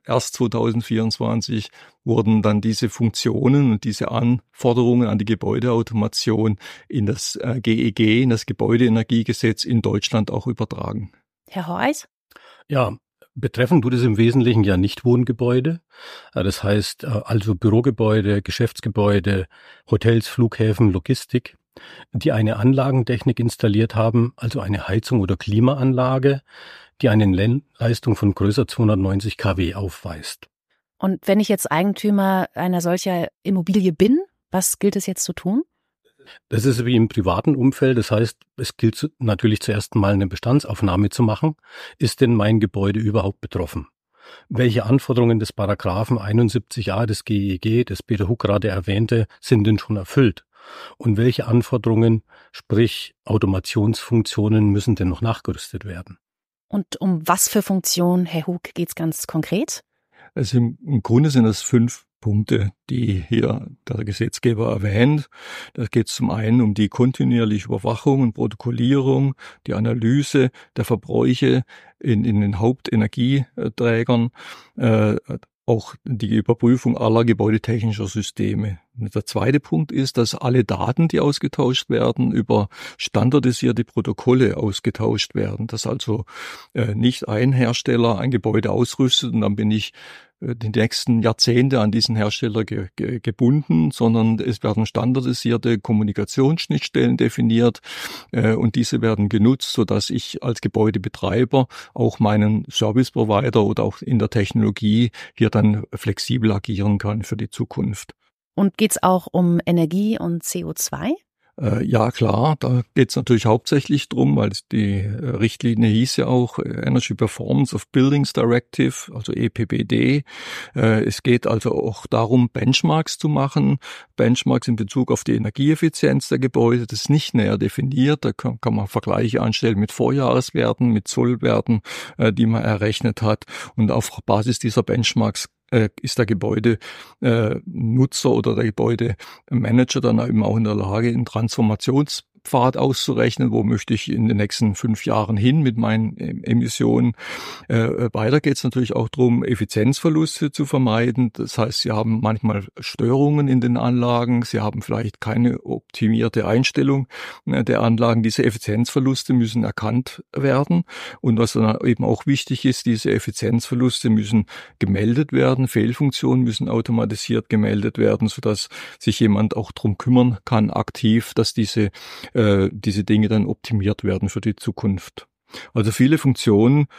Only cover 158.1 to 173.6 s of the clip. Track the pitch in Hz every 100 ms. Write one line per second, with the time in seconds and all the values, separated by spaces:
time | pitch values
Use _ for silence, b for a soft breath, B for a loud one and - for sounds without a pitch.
158.1 | 113 110 - 120 107 - 104 120 - 127
159.1 | 131 - 127 113 117 107 - 107 120 127
160.1 | - - - 139 127 143 175 - B B
161.1 | B - 113 117 117 110 110 - 117 117
162.1 | 113 - 139 - 131 135 123 - 110 -
163.1 | 101 - - 110 117 - 123 127 - 123
164.1 | 110 104 110 101 B B _ 98 98 107
165.1 | 120 147 131 131 131 131 120 110 123 143
166.1 | - 131 127 123 107 - 113 113 117 113
167.1 | 107 - 117 - 110 107 107 110 110 110
168.1 | 107 110 - 110 107 - B B B -
169.1 | - 113 101 110 - 104 - 113 98 -
170.1 | 127 123 113 - 117 107 - 110 - 117
171.1 | 113 - - 113 - 107 - 104 B B
172.1 | B B - 110 98 98 101 107 101 95
173.1 | 107 107 110 101 107